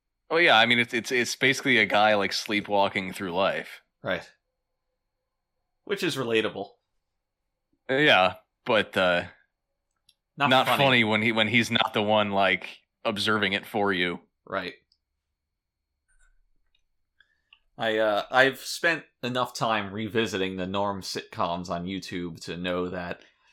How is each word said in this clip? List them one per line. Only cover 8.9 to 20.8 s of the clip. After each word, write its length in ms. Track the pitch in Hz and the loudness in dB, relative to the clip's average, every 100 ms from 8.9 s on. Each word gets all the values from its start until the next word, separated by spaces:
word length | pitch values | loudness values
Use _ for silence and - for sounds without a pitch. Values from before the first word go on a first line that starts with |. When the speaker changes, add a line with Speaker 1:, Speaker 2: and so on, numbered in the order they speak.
Speaker 1:
uh, 280 | - 92 87 90 - _ _ _ _ _ _ _ _ _ - | 2 2 2 -2 -10 _ _ _ _ _ _ _ _ _ -4
Speaker 2:
Not 140 | 143 | 2
Speaker 1:
not 160 | 131 123 | 4 4
Speaker 2:
funny. 180 | 120 | 2
Speaker 1:
funny 200 | 139 123 | 4 4
when 180 | 110 107 | 2 2
he, 100 | 110 | 2
when 160 | 110 107 | 0 2
he's 220 | 120 110 | 2 0
not 240 | 113 - | 0 -2
the 80 | 117 | 0
one, 280 | 104 107 104 | 2 2 2
like, 380 | 95 95 95 - - _ _ 117 | 2 2 0 -4 -20 _ _ -6
observing 480 | 104 101 107 101 | -2 0 0 0
it 100 | 98 | -2
for 260 | - 113 101 | -4 -2 0
you. 300 | 92 90 85 _ _ - | 0 -2 -4 _ _ -10
Speaker 2:
Right. 280 | 98 90 - _ _ _ _ _ _ _ _ _ _ _ _ _ _ _ _ _ _ _ _ _ _ _ _ _ _ _ _ _ - | -8 -8 -12 _ _ _ _ _ _ _ _ _ _ _ _ _ _ _ _ _ _ _ _ _ _ _ _ _ _ _ _ _ -6
I, 200 | 113 110 | -2 0
uh, 260 | 110 101 - | 2 0 2
I've 300 | 127 135 135 | 4 4 2
spent 440 | - - 170 160 - _ | -8 -4 -2 -2 -6 _
enough 320 | 123 127 123 | -6 -2 -4
time 380 | - 117 110 101 | -2 -2 -2 -4
revisiting 640 | 101 110 113 110 98 95 95 | -6 -4 -2 0 0 -2 -2
the 100 | 92 | -4
Norm 340 | 101 | -2